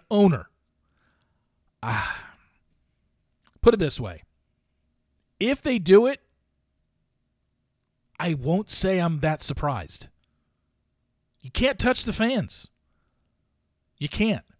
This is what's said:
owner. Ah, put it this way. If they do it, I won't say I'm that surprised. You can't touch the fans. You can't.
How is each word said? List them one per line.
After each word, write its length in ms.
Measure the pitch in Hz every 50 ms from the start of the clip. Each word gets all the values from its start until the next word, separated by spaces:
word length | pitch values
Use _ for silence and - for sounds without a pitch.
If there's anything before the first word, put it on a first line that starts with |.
| - -
owner. 400 | 220 208 202 190 156 110 - - _ _ _ _ _ _ _ _ _ _ _ _ _ _ _ _ _ _ _ _ _ _ _ _ _ -
Ah, 500 | - 113 113 104 - - - - - - - _ _ _ _ _ _ _ _ _ _ _ _ _ _ _ _ _ _ _ _ _ _ _ _ _
put 120 | - 233 240
it 40 | 208
this 200 | 170 139 - -
way. 260 | 120 95 85 76 - _ _ _ _ _ _ _ _ _ _ _ _ _ _ _ _ _ _ _ _ _ _ -
If 220 | 196 240 277 -
they 180 | - 302 254 220
do 260 | 160 160 190 208 233
it, 140 | 262 277 - _ _ _ _ _ _ _ _ _ _ _ _ _ _ _ _ _ _ _ _ _ _ _ _ _ _ _ _ _ _ _ _ _ _ _ _ _ _ _ -
I 140 | 160 175 160
won't 380 | 135 123 147 170 202 214 -
say 280 | - - - 190 190 180
I'm 200 | 170 170 160 147
that 200 | 147 156 156 -
surprised. 680 | - - 143 - 151 147 131 104 80 - - - - - _ _ _ _ _ _ _ _ _ _ _ _ _ _ _ _ _ _ _ _ _ _ _ _ _ _
You 120 | - 131
can't 280 | - - 247 262 269 -
touch 240 | - 247 262 - -
the 100 | 226 -
fans. 560 | - 220 240 262 220 127 - - - - - _ _ _ _ _ _ _ _ _ _ _ _ _ _ _ _ _ _ _ _ _ _ _ _ _ -
You 120 | 147 147
can't. 360 | - - 208 226 190 107 - _ _